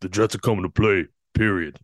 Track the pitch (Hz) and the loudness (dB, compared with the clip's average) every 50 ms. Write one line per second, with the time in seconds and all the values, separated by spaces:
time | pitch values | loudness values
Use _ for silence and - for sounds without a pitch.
0 | - 95 92 101 110 110 - 101 - - 113 101 92 92 - - 107 107 101 95 | -12 -8 -2 0 0 0 0 -4 -2 -2 -2 -2 -2 -6 -2 0 2 2 4 2
1 | 82 - _ _ _ _ _ - 104 110 101 92 85 76 - - | 0 -4 _ _ _ _ _ 0 0 2 0 0 -2 -6 -8 -16